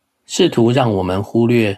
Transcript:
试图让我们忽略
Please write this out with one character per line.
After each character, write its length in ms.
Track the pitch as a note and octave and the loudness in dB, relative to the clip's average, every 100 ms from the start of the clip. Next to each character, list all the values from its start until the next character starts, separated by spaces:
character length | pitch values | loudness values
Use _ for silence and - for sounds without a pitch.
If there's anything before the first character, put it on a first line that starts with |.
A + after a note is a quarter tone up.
| _ _ _ | _ _ _
试 240 | - F3+ | 0 0
图 220 | - A#2 | 2 2
让 200 | B2 B2 | 2 0
我 120 | G2 | -2
们 180 | F#2 F#2 | -2 -4
忽 240 | G#2 A2+ A#2 | -4 -2 0
略 320 | A#2+ G#2+ | 2 0